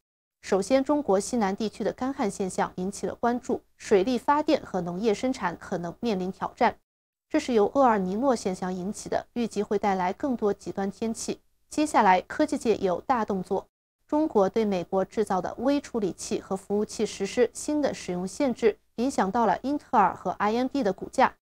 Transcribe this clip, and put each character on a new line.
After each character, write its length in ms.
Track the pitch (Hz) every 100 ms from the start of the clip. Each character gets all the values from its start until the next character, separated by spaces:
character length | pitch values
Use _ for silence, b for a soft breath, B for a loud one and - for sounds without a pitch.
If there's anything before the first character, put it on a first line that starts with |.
| _ _ _ _
首 220 | - 190
先， 200 | 196 262
中 200 | 269 294
国 180 | - 196
西 160 | - 240
南 180 | 190
地 140 | 196 214
区 160 | -
的 80 | 196
干 180 | - 254
旱 200 | 277 214
现 180 | - 185
象 240 | - 180 -
引 140 | 185
起 160 | - 190
了 80 |
关 240 | - 240 247
注， 220 | - - - -
水 260 | - 202
力 140 | 208 240
发 260 | - 294
电 200 | 302 302
和 160 | - 185
农 180 | 175 175
业 140 | 226
生 180 | 202 254
产 240 | 262 185 165
可 180 | - 175
能 180 | 170 -
面 180 | 240 190
临 140 | 185
挑 180 | - 175 -
战。 180 | 226 - _ _ _ _ _
这 100 | 311
是 140 | 294
由 180 | 226 202
厄 100 | 277
尔 140 | 262 214
尼 160 | 180
诺 200 | 208 277
现 200 | 233 208
象 180 | 185 185
引 180 | 185 180
起 200 | 208 -
的， 160 | - -
预 120 | 240 226
计 160 | 196
会 160 | 208 202
带 160 | 208
来 160 | 190 180
更 200 | 196 294
多 200 | 233 208
极 180 | 202 -
端 180 | 185 196
天 220 | - 226
气。 300 | 226 - - _ _ _
接 160 | -
下 160 | 302 285
来， 220 | 208 185
科 240 | - - 302
技 100 | 285
界 220 | - -
有 240 | 190 180
大 240 | - 247 214
动 160 | 196
作。 240 | - 196 - _ _ _ _
中 200 | 202 208
国 220 | 220 190
对 160 | 226
美 180 | 214 185
国 220 | 170 190
制 180 | 190 -
造 160 | 208 185
的 160 | 175 -
微 200 | 240 285
处 220 | - 240
理 140 | 196
器 260 | - - 202
和 160 | - 190
服 220 | - 208
务 40 |
器 220 | 214 -
实 220 | 214 - 196
施 240 | - 240
新 300 | - - 302
的 100 | -
使 180 | 190 -
用 160 | 180 185
限 280 | - 285
制， 240 | 226 220 - _
影 160 | - 254
响 200 | 269 190
到 140 | 240
了 140 | 220 -
英 160 | 254 294
特 220 | - 226
尔 160 | 180
和 160 | - 185
I 240 | - 208
M 140 | 226 262
D 140 | 277
的 120 | 208
股 160 | 190 -
价。 240 | - 247 - _